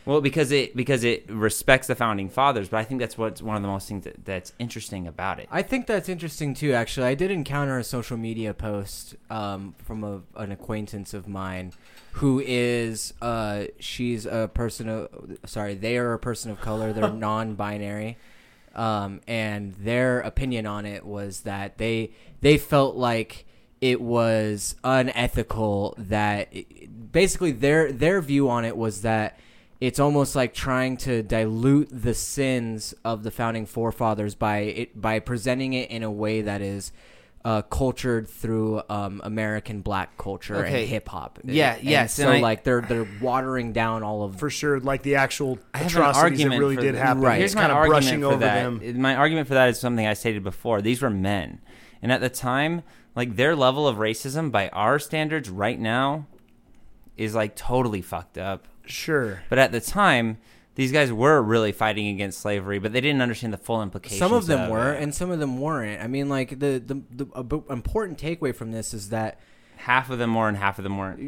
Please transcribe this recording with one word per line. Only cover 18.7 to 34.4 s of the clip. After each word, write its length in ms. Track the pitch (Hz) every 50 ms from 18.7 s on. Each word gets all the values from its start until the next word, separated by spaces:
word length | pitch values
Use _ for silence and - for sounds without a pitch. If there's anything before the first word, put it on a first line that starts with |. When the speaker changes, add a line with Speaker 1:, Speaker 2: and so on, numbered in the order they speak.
| -
Speaker 2:
Um, 460 | - 113 110 107 104 101 98 98 - -
and 460 | - 117 113 110 107 104 104 101 98 92
their 440 | 98 98 113 120 123 127 127 123 123
opinion 480 | - - - - 135 131 123 113 107
on 180 | 104 104 104 104
it 180 | 104 101 98 -
was 380 | 101 104 101 101 101 95 -
that 380 | - 107 98 98 98 101 - -
they, 320 | 110 113 117 113 113 110 - - - - - -
they 160 | - 143 151 143
felt 360 | - - 151 143 139 131 -
like 500 | 123 123 120 117 113 110 - - - - - - - - _ _ _
it 200 | 131 127 127 -
was 720 | 120 117 120 117 117 113 113 110 107 107 107 101 - - - - -
unethical 1120 | 127 131 131 123 131 - 120 123 123 - - 110 - - 113 110 104 101 98 101 - -
that 520 | - 107 92 107 104 107 104 104 104 - -
it, 600 | - 92 - - - - - - - 113 113 -
basically 400 | - 160 196 185 - - 185 165
their, 400 | 131 110 135 143 151 160 160 135
their 300 | 139 117 147 165 196 196
view 280 | 160 135 139 139 139 127
on 160 | 120 120 117
it 100 | 113 -
was 240 | 113 113 110 104 101
that 380 | 101 113 113 110 107 - - - - - - - - _ - -
it's 200 | 127 123 - -
almost 360 | 143 147 147 143 139 131 -
like 180 | 143 127 117 -
trying 440 | - - 135 127 127 131 131 131
to 260 | 120 - 135 123 113 107
dilute 640 | 98 117 113 110 110 110 113 120 135 139 147 147 -
the 220 | 127 123 110 120 110
sins 800 | - - - - 143 139 131 131 123 117 113 113 107 107 - - - -
of 180 | 113 117 104 107
the 80 | 110
founding 340 | - - 117 113 113 113 107
forefathers 720 | - - 120 113 113 110 - 123 110 107 104 104 104 95
by 220 | -